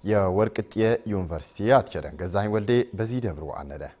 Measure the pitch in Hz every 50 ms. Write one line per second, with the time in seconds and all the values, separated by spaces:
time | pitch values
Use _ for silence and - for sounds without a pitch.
0 | - 98 107 104 98 92 90 101 110 113 - - 104 - - 107 110 110 117 -
1 | - 107 104 95 90 80 82 78 - - - - 101 113 135 131 - - - 82
2 | 76 73 73 76 92 90 87 98 104 107 104 110 104 104 123 123 120 - - 98
3 | 110 110 123 127 117 101 80 73 80 71 - - 71 69 71 71 71 - - _